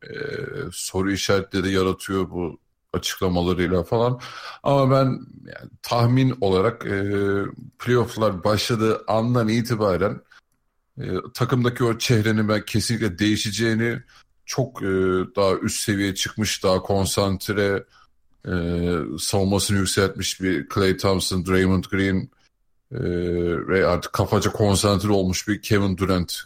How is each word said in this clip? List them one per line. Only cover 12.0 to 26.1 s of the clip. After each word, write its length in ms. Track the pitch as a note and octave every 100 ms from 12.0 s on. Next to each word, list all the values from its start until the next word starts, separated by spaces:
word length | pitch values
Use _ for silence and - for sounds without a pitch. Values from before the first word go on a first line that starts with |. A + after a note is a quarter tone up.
| - A2+ G#2+ A2 G#2
ben 160 | G#2+ -
kesinlikle 540 | G#2+ - A2 A2 E2+
değişeceğini, 800 | G#2 G#2 A2+ G2+ A2+ A2 A#2 B2 - - _ _ -
çok, 380 | - B2+ -
e, 20 | G2+ F#2+ F#2 F#2 F2+ -
daha 200 | G2 F#2
üst 240 | A2 -
seviyeye 360 | - G2 G2 F#2
çıkmış, 480 | - - G#2+ -
daha 180 | G2 F#2
konsantre, 1000 | - G2 F#2 - G2 F#2 - G2+ G2+ G2 - _ _ _ _ _ -
e, 60 | F2+ F2 F2 F2 F2 A1 D#2
savunmasını 580 | - G2+ F#2+ G2+ - G2
yükseltmiş 640 | F#2 - F#2+ - F2+ -
bir 280 | F#2 D#2+ C#2
Klay 280 | - F#2+ F#2
Thompson, 480 | G2+ F#2 - F#2+ F2
Draymond 380 | F#2 F#2+ F#2
Green, 460 | - F#2+ G2 F#2+ - _ _ _ _ _ -
e, 100 | - F2+ F2 F2 F2 F2 E2+ -
ve 200 | F#2 E2+
artık 260 | F2 -
kafaca 380 | - G2 G#2 G2+
konsantre 580 | - G#2 F#2+ G#2 G2 G#2
olmuş 380 | G2+ F#2 F2+ -
bir 140 | G2+
Kevin 360 | - G#2 G2 F#2
Durant 440 | F#2